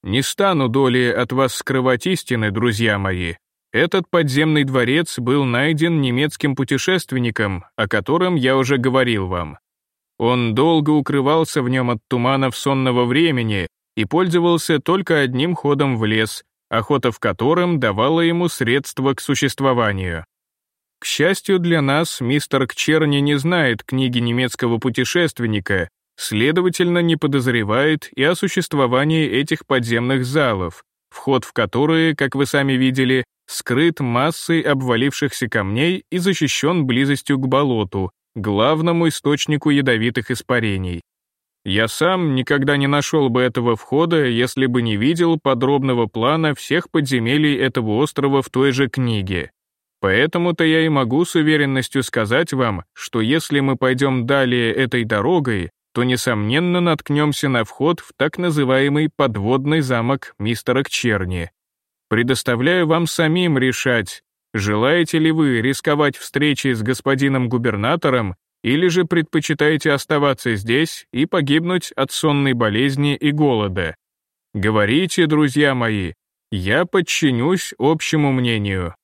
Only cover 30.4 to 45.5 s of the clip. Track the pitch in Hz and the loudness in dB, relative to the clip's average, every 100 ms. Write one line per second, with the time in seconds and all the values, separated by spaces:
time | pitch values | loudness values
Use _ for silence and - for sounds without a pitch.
30.4 | 135 101 87 - _ _ _ - - 135 | 0 0 -4 -8 _ _ _ -10 0 0
31.4 | - - 107 117 151 160 160 147 139 139 | 0 -2 0 0 2 2 2 0 -2 0
32.4 | 139 147 139 131 131 131 127 131 120 _ | 0 0 0 2 2 2 2 0 -2 _
33.4 | _ - - 123 165 160 131 120 147 - | _ -12 -2 2 2 0 -2 0 0 -2
34.4 | - 165 139 139 127 117 139 - 139 - | -2 0 2 0 0 0 0 -2 -4 -4
35.4 | 123 117 95 110 165 185 - 180 180 175 | -4 -2 -2 0 0 -2 -4 -2 -2 0
36.4 | 147 - 147 180 135 120 139 139 - 139 | 0 0 0 2 2 2 2 0 0 -2
37.4 | 131 135 143 117 101 98 92 _ _ 117 | 2 2 2 0 -2 -4 -6 _ _ -8
38.4 | 104 101 123 156 165 170 165 - 143 147 | -2 2 2 2 0 2 0 0 -2 -2
39.4 | - 147 156 143 135 113 117 123 - 123 | 0 -2 0 0 2 0 0 -4 -6 -8
40.4 | - 123 110 98 92 85 _ _ _ _ | -2 -2 0 -2 -4 -8 _ _ _ _
41.4 | _ _ - 98 110 - 160 185 165 131 | _ _ -2 0 0 0 0 2 0 -2
42.4 | 123 143 135 143 139 143 139 160 135 120 | 0 0 2 0 2 0 0 0 2 2
43.4 | 127 120 120 113 - 139 170 165 131 117 | 0 0 -2 -2 -2 0 2 2 0 0
44.4 | 123 - 131 123 117 104 127 170 170 160 | -2 0 0 0 0 0 0 2 2 2
45.4 | 135 | 0